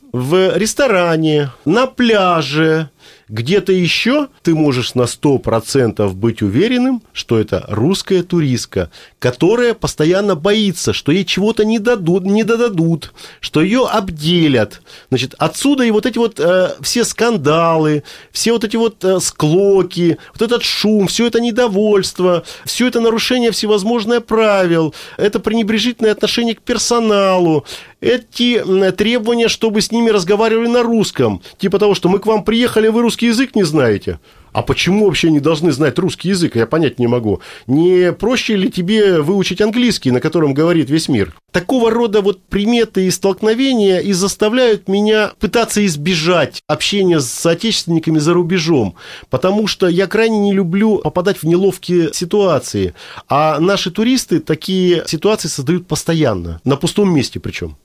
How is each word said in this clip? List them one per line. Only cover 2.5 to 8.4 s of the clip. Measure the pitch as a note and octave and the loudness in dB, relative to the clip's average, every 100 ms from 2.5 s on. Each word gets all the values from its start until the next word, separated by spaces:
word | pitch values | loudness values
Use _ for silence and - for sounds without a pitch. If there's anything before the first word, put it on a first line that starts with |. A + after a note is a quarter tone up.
| D3 D#3+ D#3 D#3 _ - - _ | 0 0 0 -2 _ -20 -20 _
где-то | A2 A#2 G3 F#3+ | -8 0 0 2
еще, | F#3 F3 - A3 C#4+ C#4+ _ | 0 2 0 0 0 -2 _
ты | - D#3+ | -2 2
можешь | D3+ B2+ A#2 B2 | 2 0 -2 -2
на | B2 | -2
сто | - D3+ C3 | 0 0 0
процентов | - A2 - C#3 A#2+ - G#2 F#2 | 0 -2 0 0 0 0 -2 0
быть | A2+ G#2+ | -2 0
уверенным, | G#2 G#2 G#3 B3 B3+ B3 _ | -2 0 0 2 0 -2 _
что | - - A2+ | -14 -2 -2
это | G#2+ F#2 - | 0 -4 -4
русская | G2+ B2+ F#3+ - F#3 | -2 0 0 0 -2
туристка, | F3 F3 | 0 0